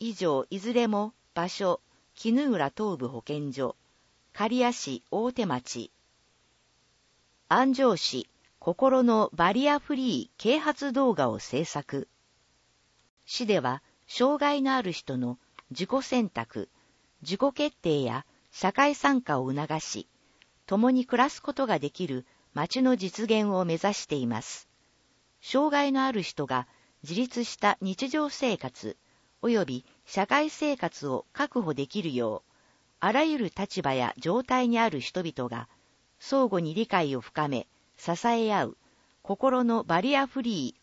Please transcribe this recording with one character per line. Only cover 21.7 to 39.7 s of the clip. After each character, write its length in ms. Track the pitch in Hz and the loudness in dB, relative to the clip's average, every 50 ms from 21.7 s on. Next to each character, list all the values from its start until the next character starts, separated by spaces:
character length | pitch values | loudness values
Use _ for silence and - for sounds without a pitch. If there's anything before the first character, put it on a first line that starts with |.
| 202 151 | 0 0
で 120 | 139 147 | -2 -4
き 160 | - - 185 | -6 -6 -6
る 200 | 160 135 127 127 _ _ _ _ _ - | -4 -4 -6 -8 _ _ _ _ _ -6
町 280 | 143 151 170 - 254 262 | -6 -4 -2 0 2 4
の 140 | 254 254 | 4 4
実 280 | 214 185 185 - - 214 | 2 0 -4 -6 -4 0
現 220 | 208 220 214 214 | 0 2 2 2
を 180 | 208 196 185 185 | 2 0 0 0
目 100 | 170 165 | 0 0
指 200 | 160 - 196 202 | 0 0 0 0
し 120 | - - | -2 -4
て 80 | - 151 | -4 -2
い 120 | 143 127 | -2 0
ま 140 | 117 117 110 | 0 -2 -2
す。 280 | - - - - - _ _ _ _ _ _ _ _ _ _ _ _ _ _ _ | -4 -8 -12 -16 -18 _ _ _ _ _ _ _ _ _ _ _ _ _ _ _
障 300 | - - - 262 294 311 | -8 -2 0 2 2 2
害 200 | 285 285 285 285 | 2 2 2 2
の 140 | 269 269 262 | 2 2 2
あ 80 | 269 262 | 0 0
る 100 | 208 175 | -2 -4
人 240 | - - - 147 | -4 -4 -6 -4
が 220 | 131 131 127 127 - _ _ _ _ _ _ - | -2 -2 -2 -4 -4 _ _ _ _ _ _ -12
自 120 | 143 - | -6 -2
立 300 | 196 254 247 - 240 240 | -2 -2 -2 -2 -6 -6
し 120 | - - | -6 -4
た 200 | - - 208 196 - | 0 2 2 2 2
日 280 | 190 190 190 - 262 269 | -2 -6 -4 -4 -4 -2
常 200 | 254 311 302 294 | 0 0 -2 -2
生 280 | - - - 247 202 | -2 -2 -2 0 0
活、 400 | - - 127 - - - 107 95 _ _ _ _ _ _ _ _ _ - | -2 -4 -8 -10 -8 -10 -10 -10 _ _ _ _ _ _ _ _ _ -2
お 80 | 240 | 0
よ 160 | 240 214 180 | 2 2 2
び 180 | 131 127 123 - _ _ _ _ | 0 -4 -8 -8 _ _ _ _
社 200 | - - - 190 | -6 -2 -2 0
会 220 | - 247 285 302 311 | 2 2 2 2 0
生 280 | - - 311 294 285 | -2 -2 -2 -2 -2
活 300 | 254 - 165 - - - | -2 -2 -6 -6 -6 -6
を 200 | 143 131 117 - _ - | -4 -4 -4 -4 _ -6
確 280 | - 277 294 - 254 | -4 -4 -2 -2 -2
保 140 | 208 160 147 | -2 -2 -2
で 120 | 131 139 | -2 -4
き 140 | 135 - 208 | -6 -4 -6
る 140 | 190 165 135 | -4 -2 -2
よ 300 | 123 120 110 107 - - _ | -2 -2 -2 -2 -4 -8 _
う、 40 | _ _ _ _ _ _ _ _ _ - | _ _ _ _ _ _ _ _ _ -4
あ 120 | - 190 220 | -2 0 2
ら 120 | 269 311 | 2 2
ゆ 140 | 320 302 285 | 2 0 0
る 140 | 233 175 - | -2 -4 -4
立 280 | - 196 202 - 185 165 | -6 -8 -6 -4 -4 -2
場 100 | 147 135 | 0 0
や 220 | 131 123 117 - | 0 0 -2 -2
状 260 | - 123 160 180 240 262 | -4 -2 -2 0 0 0
態 260 | - 254 254 254 240 | 0 0 2 2 2
に 100 | 233 233 | 2 2
あ 100 | 226 226 | 2 2
る 120 | 165 139 | 0 -2
人 220 | 120 - - 185 185 | -6 -6 -6 -4 -4
々 280 | 165 147 - 127 123 | -4 -4 -6 -6 -6
が、 180 | 117 117 117 - _ _ _ _ _ _ _ _ _ _ | -6 -8 -10 -12 _ _ _ _ _ _ _ _ _ _
相 300 | - - 269 269 262 233 | -6 0 2 2 2 4
互 140 | 196 180 170 | 2 0 0
に 100 | 151 160 | 0 -2
理 140 | 196 226 | -2 -2
解 280 | - - 185 165 143 135 | 0 2 2 2 2 0
を 40 | 127 | -4
深 280 | 117 - - - 151 143 | -6 -6 -4 -2 -2 0
め、 180 | 139 117 - _ _ _ _ _ _ - | -2 -4 -6 _ _ _ _ _ _ -12
支 140 | - - 170 170 - 233 | -4 -4 -4 0 0 0
え 260 | 233 233 226 220 208 | 2 2 2 2 2
合 120 | 185 147 | 0 0
う、 100 | 143 - _ _ _ _ _ _ _ _ _ - | -2 -4 _ _ _ _ _ _ _ _ _ -6
心 420 | - 196 - - 269 254 254 247 | -6 -4 0 0 2 2 2 2
の 200 | 233 | 2